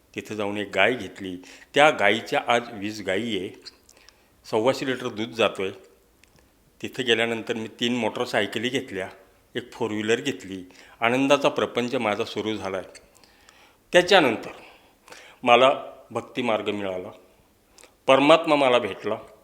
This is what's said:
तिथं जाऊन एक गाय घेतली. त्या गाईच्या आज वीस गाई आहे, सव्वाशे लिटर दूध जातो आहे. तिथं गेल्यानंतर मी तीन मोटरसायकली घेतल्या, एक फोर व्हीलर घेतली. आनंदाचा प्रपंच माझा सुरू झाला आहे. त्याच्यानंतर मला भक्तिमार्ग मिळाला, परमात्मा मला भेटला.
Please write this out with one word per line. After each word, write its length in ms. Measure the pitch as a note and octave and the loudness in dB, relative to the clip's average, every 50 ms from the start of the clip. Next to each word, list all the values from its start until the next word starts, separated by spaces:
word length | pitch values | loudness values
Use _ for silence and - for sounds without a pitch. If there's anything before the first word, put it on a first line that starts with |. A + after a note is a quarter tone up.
| _ _ - | _ _ -14
तिथं 200 | G#2+ G2 - A2 | -14 -10 -10 -6
जाऊन 220 | G#2+ G#2 G2+ G#2 G#2 | -6 -4 -4 -4 -6
एक 140 | G2+ G2 F#2 | -6 -4 2
गाय 180 | G2 G2 A2 C3 | 2 4 4 2
घेतली. 440 | A#2+ G2 F2+ - - G2 F#2 F#2 F2+ - - - - - _ - | 0 -6 -12 -12 -10 -10 -10 -10 -10 -14 -18 -20 -20 -14 _ 4
त्या 140 | C#3+ C#3+ D#3 | 6 6 6
गाईच्या 520 | C3+ - G2+ G2+ G#2 A2+ - - D3 - - A#2+ | 6 4 2 2 2 2 -2 -2 -4 -4 0 2
आज 140 | A#2+ B2 A#2+ - - | 0 0 0 -4 -12
वीस 300 | G2+ F#2+ G#2+ A2 G#2+ F#2+ F#2+ | -10 -10 -10 -10 -8 -6 -4
गाई 320 | F#2 G2+ A2+ A#2+ G#2+ F#2 | -4 -4 -4 -4 -6 -6
आहे, 220 | F2+ A2 G2 - - - _ _ _ _ - _ _ - _ _ _ _ _ _ _ - | -6 -8 -12 -16 -20 -20 _ _ _ _ -20 _ _ -20 _ _ _ _ _ _ _ -4
सव्वाशे 340 | - A2 A2 C3 C3 - D3+ | -2 0 2 2 0 0 -2
लिटर 220 | C3+ B2+ A#2+ B2 B2 | -6 -6 -6 -6 -10
दूध 220 | G#2+ G#2 A2 A#2+ | -8 -8 -8 -8
जातो 340 | B2 A2+ G#2+ F#2+ - - F#2+ | -2 0 0 0 0 -2 -8
आहे. 80 | F#2+ - - - - _ _ _ _ _ _ - _ _ _ _ _ _ _ _ _ _ - | -8 -8 -12 -20 -20 _ _ _ _ _ _ -20 _ _ _ _ _ _ _ _ _ _ -12
तिथं 220 | - G#2+ - - B2+ | -12 -10 -8 -6 0
गेल्यानंतर 480 | A#2 A2+ A2 A2+ A#2 A#2 A2+ G#2+ - A#2 | 0 2 2 2 -2 -2 -6 -6 -6 -6
मी 140 | A2+ A2 A2 | -6 -6 -10
तीन 280 | - - B2 A#2+ B2 | -8 -4 -2 -2 -2
मोटरसायकली 760 | B2 A2+ G#2 G#2 A#2+ B2 - - A#2 G#2 G2+ - - A2 B2+ | 0 -2 -2 -2 -4 -6 -2 0 -2 -2 -2 -4 -6 -6 -4
घेतल्या, 380 | B2+ B2+ G2 - G2+ F#2 F#2+ F#2+ - - - _ _ _ _ _ - | -4 -6 -8 -6 -10 -10 -10 -10 -14 -20 -20 _ _ _ _ _ -12
एक 160 | B2 A#2+ - - | -12 -10 -10 -8
फोर 180 | - A#2 G#2+ | -6 -6 -4
व्हीलर 240 | G#2+ G#2+ G#2+ G#2+ A2+ | -4 -4 0 0 0
घेतली. 540 | B2 C#3 C#3+ C3+ - - F#2 F#2+ F#2 F2+ - - - - - - - | 0 -2 -6 -8 -8 -10 -14 -14 -14 -14 -16 -20 -20 -20 -20 -10 -2
आनंदाचा 480 | A2+ A#2 B2 C3 C#3 C#3 C#3+ C3+ C#3+ D3 | 0 0 2 2 4 4 4 4 4 0
प्रपंच 460 | C#3 A#2+ G#2+ G2+ - A#2 A#2+ B2 C3+ | 0 0 -2 -2 -2 -4 -4 -2 -4
माझा 280 | B2+ A#2 G#2+ G#2 G#2 A2+ | -2 0 0 0 -2 -4
सुरू 320 | - - G#2+ G2+ A2 A2 | -6 -6 -6 -4 -4 -4
झाला 220 | G2+ F#2+ F#2+ F#2+ F#2 | -4 -6 -6 -6 -8
आहे. 220 | F#2 - - - _ _ _ _ _ _ _ _ _ _ - _ - _ _ _ _ - - | -8 -10 -18 -20 _ _ _ _ _ _ _ _ _ _ -20 _ -20 _ _ _ _ 2 4
त्याच्यानंतर 560 | F3 F3+ F3+ G3+ F3+ D#3 B2 A2 G2 - - - - - - - _ _ _ _ _ _ - - - - - - _ - | 4 6 6 6 6 6 4 0 -2 -6 -12 -16 -18 -20 -20 -20 _ _ _ _ _ _ -20 -20 -20 -20 -20 -16 _ 4
मला 280 | B2+ A#2+ A#2+ C3 C3+ C#3+ - - - - - - - | 6 6 8 8 6 4 2 -6 -14 -18 -20 -18 -10
भक्तिमार्ग 580 | A2+ A#2 - - - C3+ A#2+ A#2+ A2 G2+ G2+ G#2+ | -8 -8 -8 -8 -8 -4 -2 0 -2 -2 -2 -4
मिळाला, 380 | G2+ G#2 G2+ F#2+ F#2 F#2 F#2 G#2+ A2 - - _ _ _ _ _ _ _ _ _ _ - - - _ _ - - | -4 -4 -4 -6 -6 -6 -8 -12 -16 -20 -20 _ _ _ _ _ _ _ _ _ _ -20 -20 -20 _ _ 2 4
परमात्मा 480 | C3+ C3 C#3 D3 D#3+ E3 E3 D#3+ D3+ | 4 6 8 6 6 6 6 2 2
मला 240 | C#3+ C#3 B2+ A#2+ A#2+ | 4 4 4 4 2
भेटला. 360 | A2 G2 F#2+ - - G#2 G#2+ A#2 - - - _ | 2 0 -8 -8 -6 -6 -6 -6 -8 -18 -20 _